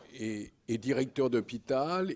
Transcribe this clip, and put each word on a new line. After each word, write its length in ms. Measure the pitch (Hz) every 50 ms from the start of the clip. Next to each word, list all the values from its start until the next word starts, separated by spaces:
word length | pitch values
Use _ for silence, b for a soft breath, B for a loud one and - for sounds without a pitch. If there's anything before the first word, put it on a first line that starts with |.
| - - -
est, 360 | 113 110 110 107 104 101 - - _ _ -
est 80 | 113
directeur 520 | 110 107 131 135 123 135 127 - - 135 127
d'hôpital, 880 | 120 117 104 - 123 113 - - 135 131 143 160 175 185 185 190 -